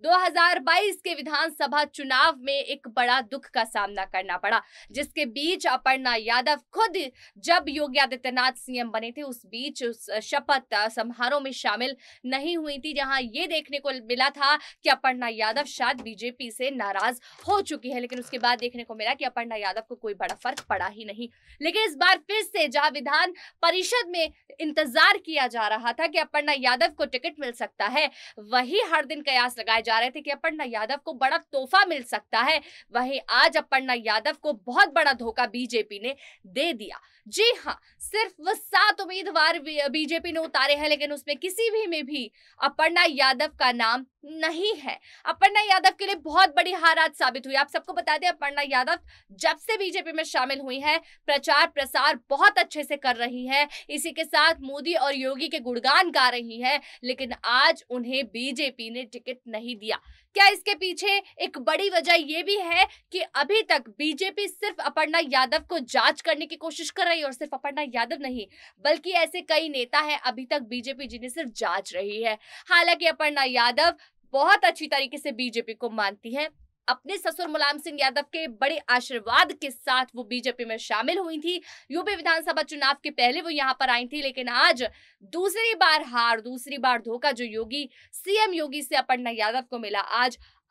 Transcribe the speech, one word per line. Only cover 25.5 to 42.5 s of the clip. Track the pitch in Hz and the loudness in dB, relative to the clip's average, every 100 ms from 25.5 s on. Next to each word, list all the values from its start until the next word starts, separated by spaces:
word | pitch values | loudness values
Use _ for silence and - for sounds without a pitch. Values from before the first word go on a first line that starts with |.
| 226 214 | 0 0
रहा | 214 233 | 0 -2
था | 233 320 | -2 0
कि | 320 | 0
अपर्णा | 311 294 294 277 | 0 0 0 2
यादव | 254 247 339 | 2 2 0
को | 302 285 | 0 -4
टिकट | 247 339 294 | -4 -6 -6
मिल | 262 | -10
सकता | 240 214 - 208 | -6 -10 -4 0
है, | 269 285 - - - | 2 0 -4 -20 -20
वही | 208 247 254 381 | 0 0 2 0
हर | 403 320 262 | 2 0 0
दिन | 302 | -4
कयास | 294 254 247 240 | 0 2 2 -2
लगाए | 220 226 | 0 0
जा | 226 226 | 2 2
रहे | 247 | 0
थे | 302 | -4
कि | 285 | -8
अपर्णा | 277 330 311 | -4 -4 -4
यादव | 262 220 220 277 | -6 -4 -4 -6
को | - | -6
बड़ा | 254 262 320 | 0 0 0
तोहफा | - 277 254 381 392 | -2 -6 2 4 4
मिल | 294 | 0
सकता | 233 208 - 226 | -4 -8 -2 2
है। | 254 311 - - _ | 2 2 -2 -20 _
वहीं | 233 254 262 - | -2 -2 -6 0
आज | 240 311 302 | 4 4 4
अपर्णा | - 269 262 | 0 0 0
यादव | 247 220 214 240 | -2 0 0 0
को | 302 302 | -2 -4
बहुत | 233 - 277 392 | -6 -2 4 6
बड़ा | 285 285 | 6 2
धोखा | 254 233 226 240 | 0 -4 -2 -2
बीजेपी | 240 247 233 214 202 | -4 -4 -2 -4 -8
ने | 233 277 - - 190 | -10 -10 -18 -20 -10
दे | 180 330 | -4 -2
दिया। | 233 196 - _ _ 214 | -4 -10 -16 _ _ -10
जी | 330 466 427 | 2 2 2
हाँ, | 285 - _ _ | -6 -10 _ _
सिर्फ | - 415 403 - | -6 -2 -2 -2
वो | 320 | -4
सात | 427 - 381 427 415 | -4 0 4 4 2
उम्मीदवार | 370 370 370 320 311 330 | -6 -6 -2 2 2 2
बी-, | 277 302 285 | -4 -4 -2
बीजेपी | 311 294 330 339 | -2 -2 -2 -2
ने | 320 | -4
उतारे | 320 285 277 285 | -2 0 2 2
हैं, | 302 | 2
लेकिन | 294 285 | 0 -2
उसमें | 294 294 294 | -6 -6 -6
किसी | 370 370 453 | -6 -2 0
भी | 427 415 | 0 -2
में | 320 269 | -4 -4
भी | 285 220 _ _ | -8 -8 _ _